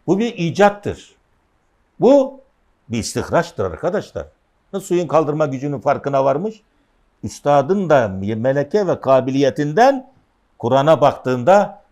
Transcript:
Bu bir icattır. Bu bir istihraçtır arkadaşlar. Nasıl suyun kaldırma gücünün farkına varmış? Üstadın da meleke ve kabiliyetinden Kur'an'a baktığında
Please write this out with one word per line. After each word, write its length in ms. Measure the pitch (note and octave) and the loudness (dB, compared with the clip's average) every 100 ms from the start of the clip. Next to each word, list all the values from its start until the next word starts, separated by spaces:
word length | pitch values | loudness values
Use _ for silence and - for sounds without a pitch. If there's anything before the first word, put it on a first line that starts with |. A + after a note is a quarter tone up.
| - | -4
Bu 120 | F#3+ | -2
bir 160 | A#3 F3+ | -2 -4
icattır. 760 | E3+ B2+ G3+ G3+ A2+ E2+ - _ _ _ _ _ _ _ _ - | -6 2 2 2 -10 -10 -16 _ _ _ _ _ _ _ _ 0
Bu 400 | G3+ C#4+ C4 - _ _ _ _ - | 4 4 2 -6 _ _ _ _ -8
bir 100 | A2+ | -8
istihraçtır 680 | - A#2+ - D#3 - - | -6 -6 -2 -2 -2 -6
arkadaşlar. 600 | F#2+ D#2 E3+ F#3+ - - C#2+ _ _ _ _ | -8 -6 -6 -6 -8 -14 -14 _ _ _ _
Nasıl 140 | G3 - | -12 -4
suyun 200 | F3 D#3 | -2 0
kaldırma 400 | D3 D3+ D3 D3+ | 0 0 -2 -2
gücünün 340 | C3 D3 C3+ | -4 -6 -4
farkına 440 | C#3+ B2+ - C3+ | -2 -2 -2 0
varmış? 380 | C3+ C#3+ G#3+ A3 _ _ _ _ _ _ | 0 0 -4 -10 _ _ _ _ _ _
Üstadın 680 | G#2+ - C#3+ C#3+ C3+ G3+ E3+ | -14 -6 0 2 2 -2 2
da 180 | C#3 A2 F#2+ G2 A2 | 2 2 -4 -6 -2
meleke 500 | B2+ C#3+ C#3 G#3 F3+ | -2 -2 -2 -2 -2
ve 140 | B2+ | -2
kabiliyetinden 1080 | C3 C3 B2+ C3+ C#3 D3 D3 D#3 C4 C4+ - _ _ _ _ _ | 2 2 2 0 0 0 -4 2 2 2 -8 _ _ _ _ _
Kur'an'a 420 | A#2 C3+ D3 D#3+ | 0 2 4 4
baktığında 800 | C#3 - B2+ B2 C#3 G3+ F3+ - _ | 2 0 -4 -2 4 4 2 -8 _